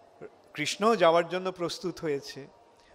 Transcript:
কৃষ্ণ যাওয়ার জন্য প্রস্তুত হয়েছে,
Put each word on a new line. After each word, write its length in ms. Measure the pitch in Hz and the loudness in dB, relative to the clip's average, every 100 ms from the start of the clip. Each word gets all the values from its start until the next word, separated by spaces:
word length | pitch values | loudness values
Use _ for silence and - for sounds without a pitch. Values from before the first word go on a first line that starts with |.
| _ _ - _ _ | _ _ -20 _ _
কৃষ্ণ 420 | - 147 - 208 220 | -8 -6 0 2 6
যাওয়ার 340 | 170 165 165 | 6 6 2
জন্য 220 | 180 185 | -4 -6
প্রস্তুত 480 | 185 170 - 180 165 | -6 -6 -6 -8 -6
হয়েছে, 480 | 165 143 - - 139 _ _ _ _ | -4 -4 -6 -16 -18 _ _ _ _